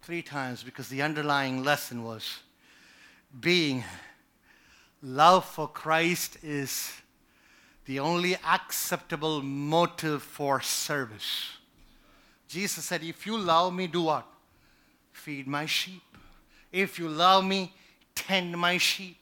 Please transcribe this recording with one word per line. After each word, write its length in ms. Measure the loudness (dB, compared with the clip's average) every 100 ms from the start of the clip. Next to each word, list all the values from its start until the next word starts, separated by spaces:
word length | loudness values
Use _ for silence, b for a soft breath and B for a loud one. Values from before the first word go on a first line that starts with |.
Three 200 | -8 -10
times, 400 | -6 -6 -6 -8
because 260 | -12 -14 -10
the 140 | -2
underlying 640 | -2 0 0 2 2 0
lesson 400 | 2 2 0 -8
was 340 | -8 -10 -10 -12 -16 b b b b b b b b -6
being, 440 | 0 2 2 -2 -6 B B B _ _ b b b b b _
love 420 | -8 6 8 8
for 220 | 4 -8 -8
Christ 720 | -6 0 2 2 0 -2 -10
is 480 | -6 -6 -4 -6 -8 -12 _ _ b b b b b b -8
the 120 | -4
only 380 | 0 2 2 0
acceptable 1040 | 2 0 0 -6 -4 -4 -4 -4 -2 -2
motive 800 | -4 -6 2 4 4 0 -4 -4
for 380 | -6 -6 0 0
service. 1000 | 0 -4 -2 -4 -4 -8 -6 -6 -8 -12 _ _ b b b b b b _
Jesus 380 | -6 -4 -4
said, 180 | -4 -4
"If 240 | -6 -10 -6
you 100 | -4
love 360 | 4 4 4
me, 160 | 0 -2
do 140 | 0
what? 220 | 0 0 -4 -20 _ b b b b b _
Feed 380 | -18 -12 -10 -4
my 180 | -4 -2
sheep. 500 | -2 -2 -10 _ -20 -20 b b b b
If 280 | -2 -2 -2
you 100 | -6
love 360 | 4 8 8
me, 300 | 6 0 -2 b b b _
tend 420 | -10 0 0 0 0
my 220 | 2 4
sheep. 400 | 2 0 -8 -16